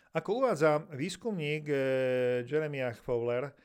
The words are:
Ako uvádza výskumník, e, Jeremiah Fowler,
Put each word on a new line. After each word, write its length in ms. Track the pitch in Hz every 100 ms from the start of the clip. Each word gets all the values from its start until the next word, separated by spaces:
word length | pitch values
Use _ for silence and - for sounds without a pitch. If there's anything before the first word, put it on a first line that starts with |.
| _
Ako 320 | 165 175 233 262
uvádza 400 | 143 156 151 160
výskumník, 720 | 139 - - 233 190 147 151 151
e, 100 | 139 135 131 131 127 123 123 123
Jeremiah 480 | 151 156 139 127
Fowler, 560 | 110 - 120 120 123 139 -